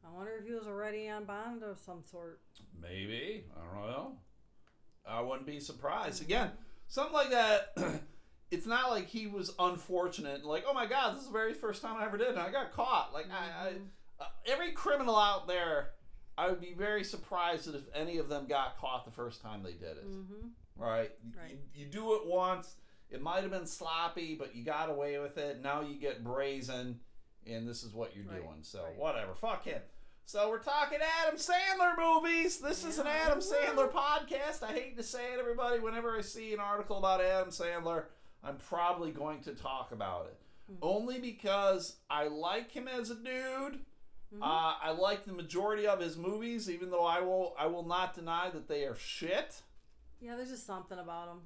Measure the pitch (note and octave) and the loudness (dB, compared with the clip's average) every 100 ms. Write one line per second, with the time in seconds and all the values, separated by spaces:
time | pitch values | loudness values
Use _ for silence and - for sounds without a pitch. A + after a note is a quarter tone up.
0 | E3 F3 G3 A3 G#3 A#3 G#3+ G3+ G#3+ G#3+ | -16 -12 -8 -8 -6 -8 -6 -6 -4 -4
1 | G#3+ G#3+ G#3 G3+ A3+ A#3+ G#3+ F#3+ - F3 | -6 -6 -6 -6 -6 -8 -8 -10 -12 -14
2 | - F3 E3+ E3 - - - E2+ E2+ F#2 | -14 -14 -14 -16 -18 -20 -18 -14 -8 -6
3 | G2 A#2 D#3 G#3+ F2 E2 E2+ G2 G#2 C3 | -4 -4 -6 -8 -10 -12 -10 -8 -6 -6
4 | C4 C4+ - - - - - _ - - | -8 -12 -20 -20 -20 -20 -20 _ -20 -20
5 | - A2+ B2 C3 C3+ D3 C#3+ A#2+ C#3 F#3+ | -6 -2 -2 -2 -4 -8 -8 -6 -2 -2
6 | F#3 C3+ D3+ G#3+ G#3 - - - - - | -2 -4 2 4 2 -2 -12 -12 -6 -2
7 | D4+ D#4 C4 B3 A3 G#3 - - F3+ D#3 | 2 4 6 6 8 8 6 -2 -2 -2
8 | - - - - - F3 G#3+ A#3 B3+ A3 | -6 -14 -18 -20 -4 -2 2 4 4 2
9 | F#3 A3 G#3+ G3+ F#3 - F3+ F3+ - F3+ | 0 -4 -4 -4 -4 4 4 4 0 2
10 | F3+ - D3 C#3 D3+ D#3 B3+ C#4 A3+ C4+ | 2 -2 -4 -4 0 0 2 2 4 4
11 | B3 F#3 - A3 A3 A3+ A3 G3 A3+ A3 | 4 0 -2 0 0 0 -4 -4 -4 -2
12 | G#3+ G3+ B3 B3 F3 C#4 B3+ - B3+ A3+ | -2 2 2 2 0 0 -2 0 4 4
13 | - - F#3+ F#3+ E3+ E3+ F#3 F#3+ G3 - | 2 -4 -4 -4 -4 -4 -4 -4 -10 -14
14 | - - - - A3 C#4 E4+ - - C#4+ | -16 -8 -6 -4 0 0 2 2 4 4
15 | B3+ A3 G#3 G3 F3 F3+ E3+ D3+ - - | 6 8 8 6 2 2 4 2 2 -2
16 | - - - - F3 F#3 F3 F3 G#3 G#3 | -12 -14 -10 0 2 2 -2 -2 0 0
17 | G3 G#3 - F#3 F3 E3 D#3+ D3 C#3 D3 | 0 -6 -2 0 2 2 -2 -8 -6 -4
18 | D#3 E3+ C#3+ D3 C3+ C#3+ B2+ - C3 B2 | 0 0 0 0 2 2 2 -2 -4 -4
19 | A#2 A2 A#2+ A#2 A2 G#2 F#2 E2+ E2+ D2 | -6 -8 -8 -8 -10 -8 -8 -8 -8 -8
20 | G3+ G3 F#3+ G3+ A#3 A#3 - - A#2 A2+ | -10 -10 -10 -12 -12 -14 -18 -6 -2 0
21 | G#2+ - A#2 A#2 - C#3 C3+ C#3+ C#3+ F#3+ | 0 -4 -10 -10 -10 -10 -10 -10 -8 -6
22 | A3 G#3+ D#3 F3+ F#3 F3+ - - - - | 2 2 4 4 4 2 -2 -14 -20 -20
23 | - - D#3+ F3+ F#3+ F#3 E3+ - E3 E3 | -12 -6 0 2 2 0 -2 -4 -2 2
24 | E3+ E3+ E3 D#3 C3+ A#2 A#2+ D3+ D#3+ D3 | 2 0 -4 -4 -6 -6 -2 0 2 2
25 | C#3+ C#3+ C#3+ D3 D3 C3 C#3 C#3+ D3 C#3+ | 0 0 -2 -2 -4 -2 0 0 0 -2
26 | C#3 A#2 A#2 C3 C#3 C3+ B2 B2+ B2 A#2+ | -2 -2 -2 0 0 -2 -4 -4 -4 -6
27 | - - - - - A2+ A#2 A#2 A#2+ G#2+ | -10 -14 -16 -20 -8 -6 -6 -6 -8 -6
28 | A2+ G2+ G2 F#2+ D#2+ D#2 D#2 - E2 E2 | -6 -6 -10 -8 -8 -12 -12 -8 -8 -2
29 | D#3 A#2+ G2 F2+ A3+ G3 - - - - | -2 0 -2 -2 -2 -2 -2 -6 -6 -14
30 | - - - G3+ G#3 A3 B3+ D4 C#4+ D4 | -16 -18 -6 2 2 2 0 2 2 2
31 | D#4 D#4+ D#4+ D#4 - F4+ F#4+ F#4+ F4+ E4+ | 2 4 2 2 4 4 4 6 6 6
32 | E4 E4 E4+ E4 E4 - C#4 E4+ E4 D#4 | 8 8 8 6 4 2 -2 -2 -2 0
33 | D4 D4+ D#4+ C#4+ - C#4+ C#4+ C#4 C4 - | 2 4 4 4 4 4 4 4 4 4
34 | C#4 D4+ D4+ C#4 D4 D4+ A3 - C4 A#3+ | 4 2 2 -2 -2 -2 -2 -4 -4 -6
35 | A3+ B3 B3 B3 A#3+ A#3+ B3 A#3+ A3 A3+ | -6 -4 -4 -2 0 0 2 2 2 0
36 | A#3 A3+ G3 - A3 G#3 G3+ G#3 G3+ G3+ | 0 -2 -4 -6 -4 -2 0 0 0 4
37 | F#3+ F#3+ F#3 F#3+ F#3 - E3+ E3+ E3 E3 | 6 6 6 4 2 -2 -2 0 0 -2
38 | - - - - C#3 C#3 - F3 F3 F3 | -2 -12 -20 -12 -10 -10 -4 2 2 2
39 | E3+ C#3 D3 D3+ - B2 C3+ C3 B2+ A2+ | 0 -2 -4 -4 -8 -8 -4 -4 -6 -4
40 | G2 F2+ E2 - - - - F#3+ D#3+ G3+ | -4 -2 -6 -10 -20 -18 -14 -4 2 2
41 | A#3 B3+ B3 A3 G#3 G3 G3 F#3+ - - | 2 -2 -4 -4 2 4 6 4 2 -10
42 | _ D3 D3+ D3+ E3 G#3 A#3 D4 B3+ B3+ | _ 0 2 0 0 -2 -4 -8 -4 -4
43 | A3+ A#3 A#3+ B3+ C4 C4 C#4 C4 - - | -4 -6 -4 -4 -2 -2 -4 -6 -8 -10
44 | - - - G#3 D3+ D#3+ D#3+ D#3 D#3 E3 | -14 -10 -10 -4 2 4 4 2 0 2
45 | F#3+ G3+ G3+ F3+ D#3+ D#3+ G3+ G#3+ G#3 G3 | 2 2 -4 -8 -4 0 2 2 4 4
46 | E3+ D#3+ F3 G#3 A#3 A#3 G3 E3+ F3+ F3 | 2 -2 -4 -2 -2 -4 -4 -4 0 4
47 | E3+ E3+ F#3 F#3 F3+ C3+ D#3 F3 E3+ F3 | 4 4 4 2 0 0 0 0 0 0
48 | F#3 F3 E3 E3 F3+ D#3+ - D3 C3+ A#2 | 0 -2 -2 0 0 -4 -4 -2 -2 -4
49 | - - D#3+ G3+ D4+ - - - - - | -6 -6 0 0 -2 -10 -18 -20 -20 -20
50 | - - A#3+ A#3+ B3+ B3+ - F#3+ F#3 F#3 | -20 -16 -10 -8 -8 -8 -8 -8 -8 -10
51 | E3+ E3+ F3 F3 | -8 -8 -8 -12